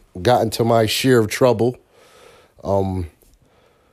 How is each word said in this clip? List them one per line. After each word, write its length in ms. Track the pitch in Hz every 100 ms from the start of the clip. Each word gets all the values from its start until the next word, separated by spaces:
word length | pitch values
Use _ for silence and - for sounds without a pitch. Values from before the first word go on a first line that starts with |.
| _ 90
got 220 | 90 123
into 220 | 110 -
my 220 | 117 117 110
share 340 | - 131 123
of 80 | 104
trouble. 500 | - 127 110 117 123 _ _ _ _ - - _ _
Um, 460 | - 98 95 92 85 _ _ _ _ _ _ _ _